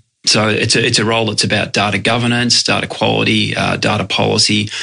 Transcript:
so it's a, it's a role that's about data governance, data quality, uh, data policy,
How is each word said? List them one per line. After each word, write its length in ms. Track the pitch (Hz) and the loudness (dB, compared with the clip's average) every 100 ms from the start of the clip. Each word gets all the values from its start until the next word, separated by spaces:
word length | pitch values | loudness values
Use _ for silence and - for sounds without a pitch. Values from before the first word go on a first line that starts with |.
| _ _ - | _ _ 0
so 220 | 107 107 | 2 2
it's 280 | 107 110 - | 2 0 0
a, 80 | |
it's 140 | 120 117 | 2 0
a 60 | 107 | 0
role 200 | 113 110 | 0 0
that's 180 | 107 | -2
about 280 | 101 120 - | -2 -2 -2
data 260 | - 104 101 | 0 0 0
governance, 640 | 113 120 120 120 120 - | 0 0 0 0 0 0
data 240 | - 98 110 | 0 -2 -4
quality, 680 | - 110 110 107 110 104 95 | -2 0 0 2 0 0 -2
uh, 200 | 95 92 | -2 -2
data 280 | 104 107 | 0 0
policy, 640 | 104 - 104 104 - 107 104 - | -2 0 0 2 2 0 -2 -6